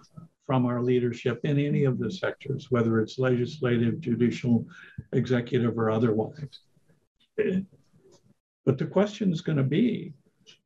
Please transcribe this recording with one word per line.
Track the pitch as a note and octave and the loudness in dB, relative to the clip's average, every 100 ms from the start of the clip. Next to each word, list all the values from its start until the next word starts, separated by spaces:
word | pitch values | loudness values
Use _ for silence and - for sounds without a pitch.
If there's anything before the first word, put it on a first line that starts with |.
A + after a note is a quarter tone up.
| - - - _ - | -20 -20 -20 _ -2
from | C3 B2 | 0 2
our | A#2+ | 0
leadership | B2 B2 A#2+ A#2 B2 A#2 | 2 2 0 -2 -4 -2
in | D#3 C#3+ | 0 0
any | C#3+ D3+ | 2 2
of | C#3 B2 | 2 0
the | B2 | -4
sectors, | - G#2+ - - C3 - | -4 -6 -6 -8 -8 -2
whether | A#2+ A2+ A2+ | 0 2 2
it's | A2 - | 0 0
legislative, | B2+ B2 A#2+ - B2+ A#2+ A#2 G#2 | 0 2 -2 -2 0 2 2 0
judicial, | B2+ A2 A#2 - B2 A#2 - - - - - | -2 2 2 0 2 2 0 -14 -20 -18 -4
executive, | C3+ A#2 B2 - B2 A#2 G#2+ | -2 0 0 0 0 0 0
or | A2 | 0
otherwise. | A2 A#2 G#2+ - - C#3+ - _ _ _ _ _ _ _ - | 2 2 0 -2 -6 -16 -16 _ _ _ _ _ _ _ -4
Eh, | - F#3+ G3 _ _ _ _ - _ _ _ _ | 0 -2 -4 _ _ _ _ -20 _ _ _ _
but | - C3+ | -2 0
the | C#3 | 0
question | F#3 G#3 - G3 | 0 0 0 -2
is | D#3 | 0
gonna | - D3+ | 0 0
be | C3 D#3 A#3+ E3+ F#3 - _ _ _ - | 0 2 2 0 -8 -16 _ _ _ -20